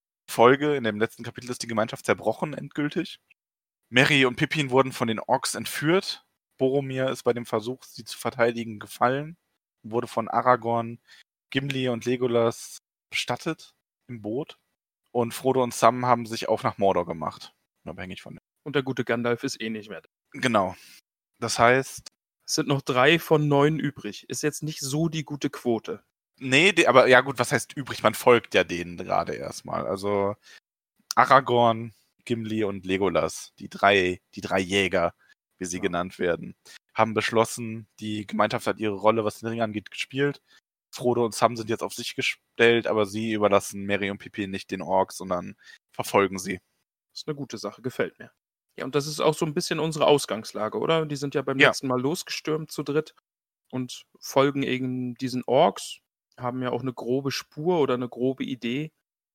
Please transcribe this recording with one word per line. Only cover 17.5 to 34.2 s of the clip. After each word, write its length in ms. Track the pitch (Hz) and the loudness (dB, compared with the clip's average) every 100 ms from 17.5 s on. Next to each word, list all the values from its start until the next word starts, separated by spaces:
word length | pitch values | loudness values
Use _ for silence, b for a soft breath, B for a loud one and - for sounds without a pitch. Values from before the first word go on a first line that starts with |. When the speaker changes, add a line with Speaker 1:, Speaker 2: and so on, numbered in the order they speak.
| _ _ _ | _ _ _
Speaker 1:
Unabhängig 360 | 80 90 92 92 | -14 -12 -12 -12
von 160 | - - _ _ | -16 -20 _ _
Speaker 2:
Und 100 | - | -4
der 80 | 143 | -2
gute 220 | 131 131 | -2 -4
Gandalf 400 | 120 120 120 117 | -2 0 0 -2
ist 160 | 131 - | -4 -6
eh 100 | 113 | -8
nicht 180 | 110 104 | -8 -10
mehr 120 | 85 | -16
da. 60 | _ _ _ | _ _ _
Speaker 1:
Genau. 440 | 139 131 110 92 92 B B _ _ _ - | -4 2 2 2 -4 B B _ _ _ -8
Das 200 | 117 - | -4 4
heißt 500 | 120 131 135 - - _ _ _ - | 6 6 2 -10 -18 _ _ _ -6
Speaker 2:
Es 80 | |
sind 140 | - 127 | -4 0
noch 140 | 135 | -2
drei 360 | - 123 139 165 | 0 4 6 4
von 280 | - 156 147 | 4 2 4
neun 300 | 139 147 160 | 4 4 2
übrig. 500 | 147 - 104 - - | -4 -6 -12 -12 -10
Ist 140 | 131 | -4
jetzt 200 | 151 - | -4 -4
nicht 180 | 151 156 | -10 -8
so 280 | 139 147 165 | -4 0 0
die 160 | 160 | -2
gute 260 | 151 143 143 | -6 -6 -6
Quote. 520 | - 123 113 - 101 _ _ _ _ | -4 0 0 -2 -12 _ _ _ _
Speaker 1:
Nee, 340 | 131 135 185 | 2 6 6
de-, 140 | 165 160 | 6 6
aber 200 | 127 120 | 8 10
ja 120 | 127 | 8
gut, 160 | 135 131 | 6 -2
was 140 | 120 | 0
heißt 240 | 123 - - | 0 -2 -10
übrig? 260 | 131 117 | -8 0
Man 120 | - | 0
folgt 400 | - - 120 - | 2 6 6 6
ja 100 | 98 | 2
denen 320 | 90 87 87 87 | 2 -2 -6 -8
gerade 380 | 92 98 85 | -2 -2 -2
erstmal. 520 | - - - - 82 67 | -6 -8 -12 -8 -6 -4
Also 500 | 98 101 101 98 104 B B _ _ _ _ - - | -4 -2 -2 -2 -6 B B _ _ _ _ -4 4
Aragorn, 800 | 127 135 127 120 117 113 117 _ _ _ | 6 6 6 4 4 2 -4 _ _ _
Gimli 400 | - 117 110 110 | -4 -4 -2 -2
und 220 | 101 98 92 | -2 -4 -2
Legolas, 680 | 95 98 82 80 - - - | 0 2 2 0 -4 -16 -16
die 100 | 104 | -14
drei, 500 | - 101 101 90 90 | 2 4 6 4 -2